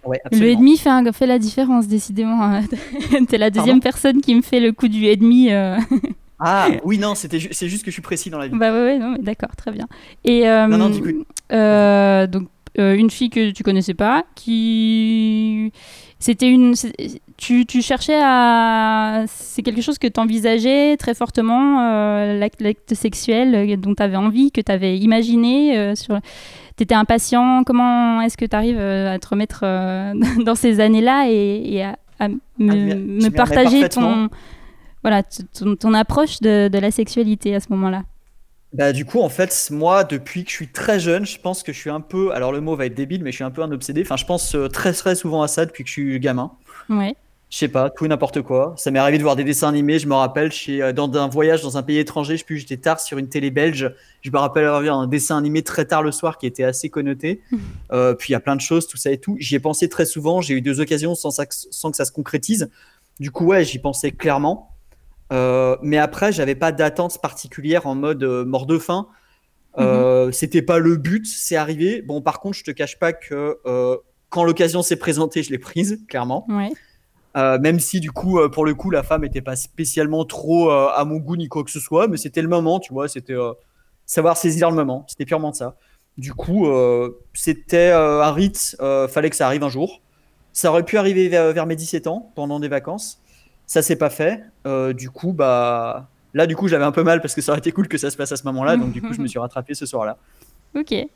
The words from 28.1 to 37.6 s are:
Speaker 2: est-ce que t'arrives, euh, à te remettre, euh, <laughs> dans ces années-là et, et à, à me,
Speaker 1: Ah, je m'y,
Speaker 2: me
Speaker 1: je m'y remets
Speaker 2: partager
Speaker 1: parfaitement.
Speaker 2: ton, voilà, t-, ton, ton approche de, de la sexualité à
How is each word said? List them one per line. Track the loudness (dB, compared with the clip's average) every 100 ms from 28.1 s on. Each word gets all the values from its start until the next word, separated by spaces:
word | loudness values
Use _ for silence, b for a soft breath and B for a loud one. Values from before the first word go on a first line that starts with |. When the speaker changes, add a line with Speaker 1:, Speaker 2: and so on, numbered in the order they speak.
| 2
Speaker 2:
est-ce | 0 -2
que |
t'arrives, | -2 0 0 0
euh, | -2 -2 -2
à | -4
te | -2
remettre, | -2 -2 -2
euh, | -2 0 -2 -4 -4 0 0
<laughs> | 2
dans | 0 2
ces | 2 4
années-là | 4 6 4 4 4
et, | 2 2 -2 -4
et | -4
à, | -6 -10 _ -6
à | -4
me, | -4
Speaker 1:
Ah, | -12 0
je |
m'y, | 2
Speaker 2:
me | 2 0
Speaker 1:
je | -2
m'y | -4 0 2
remets |
Speaker 2:
partager | 4 4 6 6 6
Speaker 1:
parfaitement. | 4 2 2 2 0
Speaker 2:
ton, | b b b b b b b
voilà, | 0 0
t-, | 0 -12 -16
ton, | -6 -4 0
ton | 2
approche | 2 2 2 0 0
de, | 2 4 2
de | 2
la | 0
sexualité | -2 -2 0 0 0 -2
à | -4